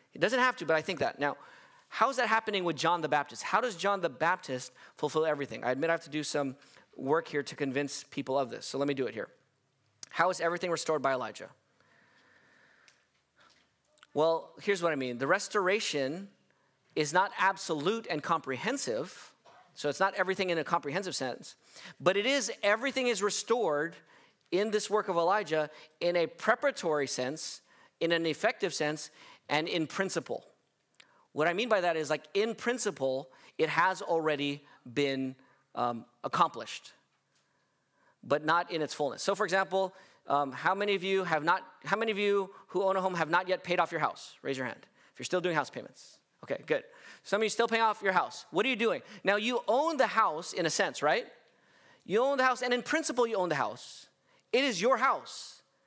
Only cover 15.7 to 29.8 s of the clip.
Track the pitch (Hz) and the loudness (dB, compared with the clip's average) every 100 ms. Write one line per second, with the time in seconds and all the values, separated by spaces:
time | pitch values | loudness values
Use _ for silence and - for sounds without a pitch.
15.7 | 214 - 147 131 170 202 _ _ _ _ | 2 0 -2 -2 -4 -12 _ _ _ _
16.7 | _ _ - 151 175 196 - 190 190 - | _ _ -2 2 2 2 2 2 2 -2
17.7 | 156 151 226 220 160 - 165 - 127 196 | -2 0 0 -2 -4 0 -2 -2 -4 -2
18.7 | 269 - 110 175 - - _ - - - | -2 -2 -4 -4 -10 -20 _ -20 -20 -20
19.7 | - 147 139 190 202 185 190 185 165 143 | -6 -2 2 2 2 0 0 0 0 0
20.7 | 170 143 165 190 - 131 - - - - | -2 0 -4 -4 -4 -4 -6 -12 -20 -20
21.7 | - - - 135 196 220 277 226 220 202 | -20 -18 -2 0 2 2 0 -2 -2 0
22.7 | 220 269 262 247 202 202 - - 220 196 | 2 0 -2 0 0 -2 -2 0 0 2
23.7 | 147 165 - _ - - _ - 175 214 | 0 -2 -8 _ -20 -20 _ -4 0 0
24.7 | 208 - 208 196 170 170 208 170 156 151 | 0 0 0 0 2 2 2 0 -2 -2
25.7 | - - - 170 175 165 - - 240 285 | -6 -20 -4 0 2 0 0 0 2 2
26.7 | 233 180 147 135 - 127 156 - - _ | 0 0 0 0 -2 -4 -4 -8 -12 _
27.7 | _ - - 170 170 165 147 208 - 185 | _ -16 -2 0 2 0 0 0 0 -2
28.7 | - 151 156 - - - - - 147 170 | 0 -2 -2 -8 -16 -20 -16 -2 0 0
29.7 | 175 | -2